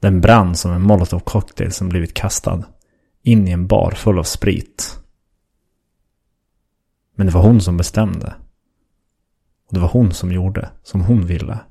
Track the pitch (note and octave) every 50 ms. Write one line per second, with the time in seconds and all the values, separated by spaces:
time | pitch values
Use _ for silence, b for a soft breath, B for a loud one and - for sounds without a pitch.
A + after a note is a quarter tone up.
0 | - G#2 F#2+ F#2 E2+ G2 A2+ A#2 G2+ F2+ F2 E2 - F2+ F2 F2 F#2 G2+ G#2+ F#2+
1 | F2+ - - E2+ - - - G#2+ F#2 - - - - F2 F2 - F#2 F#2 F2+ F2+
2 | E2 E2 - - - G2+ - - - - - F2 - - _ _ _ _ _ _
3 | _ _ _ _ _ - A#2 A2 G2+ F#2 F2+ F2 F2 F#2+ G#2 G#2 F2 E2+ - -
4 | - A2 G2 F2+ E2 - - - - G#2 F2+ - - - _ - - - - -
5 | - _ _ _ _ _ _ _ _ _ _ _ _ _ _ _ _ _ _ _
6 | _ _ _ _ _ _ _ _ _ _ _ _ _ _ _ _ _ _ _ _
7 | _ _ _ - G2 F#2 E2 F2+ F2+ G#2+ A#2+ A2+ F#2 F2+ F2 F2 F2 - - G#2
8 | G#2+ G2+ F2+ - - - - - - - _ _ _ _ _ _ _ _ _ _
9 | _ _ _ _ _ _ _ _ _ _ _ _ _ _ - F#2+ F2 F2 - B2
10 | B2 G2+ E2 - - F2+ F2+ F2+ F2+ F#2+ G2+ G2+ - - - - _ - - G2+
11 | F2+ F2+ A#2+ A#2 F2+ F2 - D#2+ D#2+ - - A2 - _